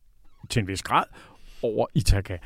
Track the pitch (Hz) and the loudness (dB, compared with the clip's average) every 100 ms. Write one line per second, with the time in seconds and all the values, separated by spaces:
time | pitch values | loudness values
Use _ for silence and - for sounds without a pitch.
0 | - _ - - - 123 92 95 - 147 | -20 _ -20 -20 -4 -2 -2 -4 0 0
1 | - - - - - - 120 117 120 160 | 0 -8 -20 -20 -20 -6 -4 -2 0 0
2 | - 98 95 90 | 4 4 2 -8